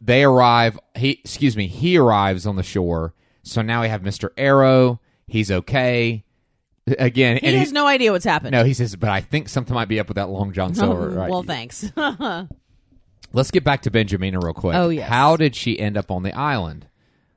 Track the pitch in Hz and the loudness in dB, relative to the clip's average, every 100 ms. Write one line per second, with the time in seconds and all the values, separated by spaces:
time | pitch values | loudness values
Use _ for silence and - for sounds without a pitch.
0 | 110 123 139 127 123 117 117 104 - - | 0 4 6 6 6 4 2 -2 -12 -4
1 | 131 - - - 143 107 95 87 160 180 | -2 -2 -8 -2 -2 0 -4 -2 2 4
2 | 123 104 98 92 101 95 85 101 87 82 | 6 4 2 0 -4 -4 -4 -2 -2 -2
3 | 82 - _ _ - 113 110 117 113 107 | -4 -8 _ _ -8 -4 -2 -2 -2 -4
4 | 95 - 101 - 139 139 135 131 127 120 | -6 -8 -8 -2 2 6 6 6 4 0
5 | _ _ - 110 101 92 - 131 127 120 | _ _ -6 -4 -2 -2 -2 -2 0 0
6 | 117 113 - _ _ _ _ _ - - | 0 -4 -10 _ _ _ _ _ -4 0
7 | 127 123 127 117 - - - 285 285 269 | 0 4 2 2 2 2 2 0 0 2
8 | 233 185 180 156 - 131 120 131 117 98 | 2 0 0 -2 0 2 2 2 -4 -4
9 | 113 98 - 151 151 131 123 123 107 110 | -2 -2 -2 -6 -4 -6 -4 -4 -2 -2
10 | 98 101 95 95 101 95 92 175 - - | -4 -4 -6 -4 -4 -4 -4 0 0 0
11 | - 185 - 180 180 139 117 - 214 - | -4 -4 -4 -4 -6 -8 -10 -12 -12 -6
12 | 294 214 262 170 180 - _ _ _ _ | -6 -4 -8 -8 -12 -18 _ _ _ _
13 | _ _ - 117 135 185 143 139 - 107 | _ _ -6 -2 0 0 0 -2 0 0
14 | 104 95 95 92 87 82 92 82 175 160 | 0 -2 -4 -4 -4 -4 -2 0 0 -2
15 | - 120 143 160 156 127 - 110 104 101 | -2 2 4 4 2 0 -4 -4 -2 -4
16 | - 90 92 - 147 127 82 73 - _ | -4 -4 -6 -6 -4 -4 -6 -10 -18 _
17 | _ _ _ | _ _ _